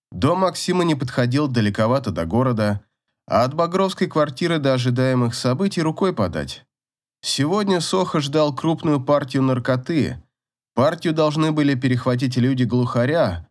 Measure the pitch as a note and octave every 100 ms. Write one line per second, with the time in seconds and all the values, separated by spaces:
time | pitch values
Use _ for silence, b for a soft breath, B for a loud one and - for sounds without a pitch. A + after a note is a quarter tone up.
0 | - F2 C3+ F3+ F#3 - - F3+ E3+ C#3+
1 | B2 - B2 C#3 D3 A#2+ G#2 G2+ A2 A#2+
2 | - E2+ E2 A2+ C3 A2 G#2 G2+ - _
3 | _ _ - G#2 B2+ D#3 E3+ F#3+ F#3+ -
4 | E3 D#3+ D3+ - E3+ E3 C#3 B2+ B2 B2
5 | C3 B2+ A#2+ - B2+ C3+ G3 F3+ D#3+ D#3+
6 | F#3+ F3 F#2 D#2+ C#2 - _ _ _ _
7 | _ _ - - D3 G3+ G3+ F3+ - F#3
8 | F3+ E3 C#3 D#3 D3 B2+ D#3+ D#3+ D#3+ C#3+
9 | B2+ C#3+ B2+ C#3 C3 B2+ A#2 B2+ - E3
10 | F2+ B1+ - _ _ _ _ - D3 E3
11 | F3 D#3 D3+ D#3 D#3 D3+ C#3+ C3 C3 B2
12 | B2+ B2 C3 B2 B2+ B2+ B2 B2 A#2+ A#2+
13 | B2+ E3 A#2 F2 -